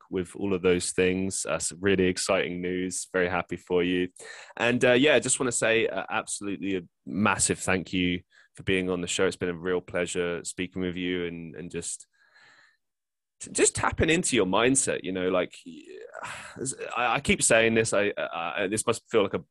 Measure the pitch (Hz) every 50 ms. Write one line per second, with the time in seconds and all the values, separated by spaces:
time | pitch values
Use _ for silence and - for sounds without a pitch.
0 | - _ 90 95 90 85 - - 92 101 98 90 85 92 90 90 - - - -
1 | 92 92 92 92 95 95 98 - - - 71 82 - - 76 82 92 101 98 92
2 | 92 90 92 - - - 101 92 71 71 87 87 87 90 90 90 92 92 90 -
3 | - - - 92 92 - 92 87 85 - 90 85 - - 90 90 87 90 90 90
4 | 90 90 - - - - - - - - - - 110 117 120 123 123 123 123 123
5 | 135 151 147 120 110 127 - - 143 123 117 - - 113 113 113 110 - - 95
6 | - - - 110 95 - - - 101 101 98 - 85 98 98 92 85 - _ _
7 | _ 67 65 87 107 107 95 92 - - 90 - - - 92 95 80 - - 92
8 | 90 90 87 87 - _ _ - _ _ _ - 90 - 95 95 92 92 92 87
9 | 87 87 - - 95 90 87 - 98 90 87 82 82 92 92 90 87 - - 90
10 | 90 85 - 92 87 87 87 82 - - - - 92 90 - 95 92 90 85 90
11 | 90 90 90 90 87 85 85 85 85 82 71 - 87 85 - 85 87 - - -
12 | - _ _ _ _ _ _ _ _ - _ _ _ _ _ _ _ _ _ _
13 | _ _ _ _ _ _ _ _ - - - - 370 - - - - - - -
14 | - 160 156 175 180 - - 117 98 92 95 104 113 127 135 127 - 101 78 -
15 | - 82 92 92 90 92 92 90 90 - - - - 87 80 76 - - 64 -
16 | - - - - - - - - - - - - - 135 - - - - - 113
17 | 123 120 117 135 - - 202 - - - 120 113 113 113 113 117 113 110 - 98
18 | 101 101 - - 78 - - 85 82 85 69 87 101 92 104 107 - - 113 -
19 | - _ - 113 98 98 - 95 - _